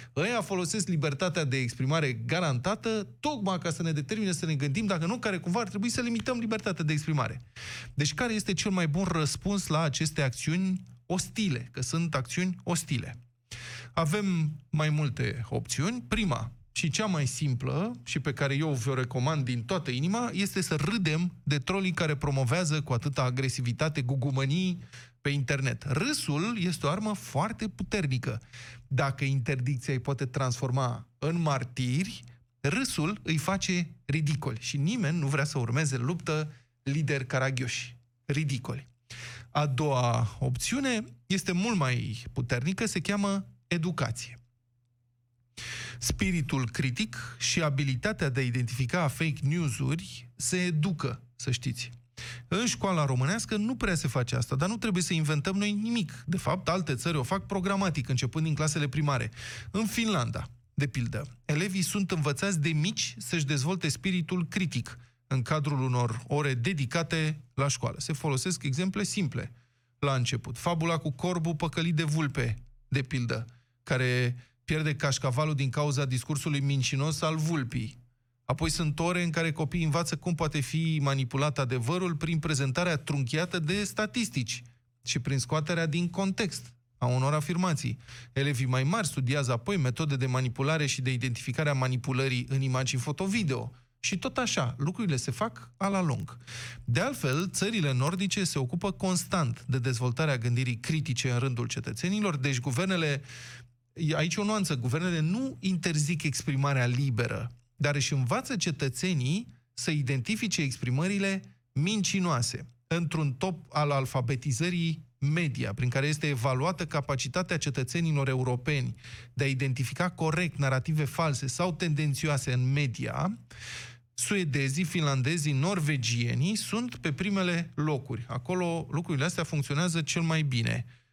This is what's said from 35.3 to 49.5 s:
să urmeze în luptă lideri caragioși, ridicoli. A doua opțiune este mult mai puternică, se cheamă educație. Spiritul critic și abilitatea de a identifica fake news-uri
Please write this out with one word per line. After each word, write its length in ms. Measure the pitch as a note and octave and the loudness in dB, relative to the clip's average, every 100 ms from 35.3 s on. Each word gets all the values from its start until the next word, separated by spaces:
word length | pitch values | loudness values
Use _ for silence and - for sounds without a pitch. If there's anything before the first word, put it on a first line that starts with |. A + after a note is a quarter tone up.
| C3+ D3 | 2 0
să 120 | C#3+ | 0
urmeze 380 | A#2 B2+ D#3 B2+ | 0 2 2 2
în 100 | B2 | 0
luptă 480 | F3 - D#3 D3+ - _ _ | -2 -2 -2 -2 -8 _ _
lideri 420 | - D3 D3 C#3+ B2+ | -2 0 0 0 0
caragioși, 720 | C3+ C3 C3 B2 - - - _ _ - | 0 2 0 -2 -4 -8 -14 _ _ -2
ridicoli. 600 | C#3+ D3+ B2+ - G#2+ - _ - - - - - | 0 0 -2 -4 -8 -10 _ -18 -16 -14 -14 -4
A 140 | D3 D3 | 0 0
doua 720 | B2+ D3+ B2+ A#2+ A#2 A2 - | 2 2 4 4 2 0 0
opțiune 640 | B2+ B2 - C4 C4+ A3+ - - - | -2 0 0 0 2 0 -2 -10 -2
este 240 | F#3 - | -2 0
mult 260 | F3+ A3 G#3 | 0 2 2
mai 460 | C3 B2 G#2+ A2 - | 2 0 -2 -6 -6
puternică, 520 | - B2 A#2+ C#3+ F#3+ A3 | -6 -2 0 0 0 0
se 160 | F3+ | 0
cheamă 460 | D3+ G3+ G3+ G3 F#3+ - _ | 0 0 2 0 -4 -14 _
educație. 720 | F3 E3+ D#3+ A#2+ - - - - _ _ _ _ _ _ _ _ _ _ - - - - - | -2 0 0 -2 -4 -10 -16 -20 _ _ _ _ _ _ _ _ _ _ -14 -12 -10 -10 -6
Spiritul 720 | - - F#3+ F3 B2+ C#3 A#2+ | -4 0 2 2 2 0 0
critic 640 | - B2+ A#2+ A3 - - - | 0 -2 0 -4 -6 -12 -4
și 220 | - - | 0 2
abilitatea 680 | D#3 C#3 C#3+ B2 G#3 G#3+ D3+ | 2 2 2 0 0 0 0
de 100 | B2+ | 2
a 40 | |
identifica 640 | B2+ B2 A#2 B2 B2 F3+ D3+ | 0 0 -2 -2 0 2 0
fake 320 | - E3 C3 | 0 -2 0
news-uri 880 | C#3 | 0